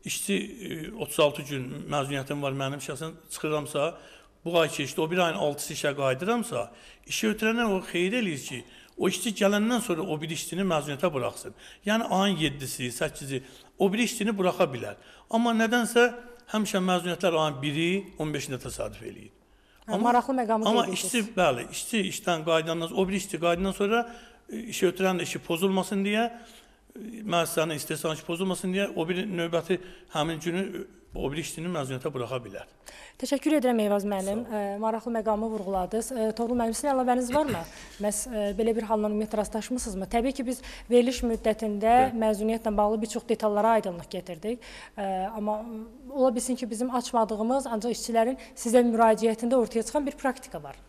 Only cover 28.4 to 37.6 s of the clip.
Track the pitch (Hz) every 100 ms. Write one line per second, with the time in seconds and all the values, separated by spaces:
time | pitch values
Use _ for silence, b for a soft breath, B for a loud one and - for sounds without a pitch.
28.4 | 190 180 190 185 202 - 165 180 208 175
29.4 | 170 165 160 180 B B B 160 151 160
30.4 | 170 175 196 - - - - - 139 147
31.4 | 160 - 170 175 131 131 156 135 117 127
32.4 | 113 98 - _ B B B - 262 277
33.4 | 302 302 254 233 208 202 202 202 190 208
34.4 | 240 214 202 202 220 220 240 226 214 208
35.4 | 220 220 185 190 180 220 226 262 220 214
36.4 | 233 247 226 220 294 262 254 247 240 277
37.4 | 302 190